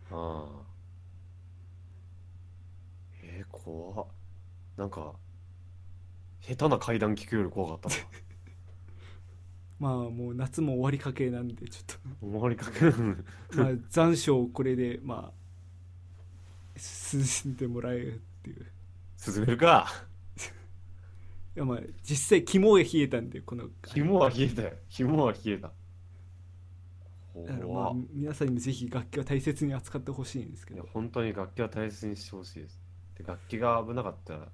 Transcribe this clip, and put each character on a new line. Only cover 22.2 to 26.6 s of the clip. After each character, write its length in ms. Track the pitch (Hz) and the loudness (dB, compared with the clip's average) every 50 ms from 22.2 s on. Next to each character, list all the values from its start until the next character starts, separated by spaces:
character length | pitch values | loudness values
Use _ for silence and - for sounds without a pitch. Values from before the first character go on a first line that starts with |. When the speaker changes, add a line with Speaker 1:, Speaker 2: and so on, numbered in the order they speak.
| - - | 8 8
Speaker 2:
際 160 | 214 180 - | 8 8 10
肝 260 | - - 190 190 220 214 | 8 6 8 10 12 12
が 60 | 190 | 12
冷 80 | 160 - - | 10 8 6
え 140 | 160 147 135 | 4 4 6
た 120 | - 120 | 4 0
ん 100 | 117 127 | 0 -2
で、 120 | 127 - | -6 -10
こ 140 | - - 120 | -8 -8 -8
の。 140 | 120 120 120 - - | -8 -8 -10 -12 -14
Speaker 1:
肝 340 | - - - 147 147 170 196 185 | -16 -4 0 2 4 6 8 8
は 100 | 151 131 | 8 8
冷 140 | 123 117 135 | 8 6 4
え 60 | 131 | 4
た 120 | - 117 | 4 2
よ。 100 | 110 92 - - - - | -2 -2 -4 -6 -12 -10
肝 340 | - - 127 127 156 156 147 | -2 0 2 4 6 6 6
は 80 | 120 101 | 6 4
冷 60 | - - 110 | 2 0 -2
え 100 | 101 92 | -2 -2
た。 140 | - 80 - - - - - - - - - - - - - - - - - - | -4 -8 -14 -16 -18 -18 -18 -18 -18 -18 -18 -18 -18 -18 -18 -18 -18 -18 -18 -18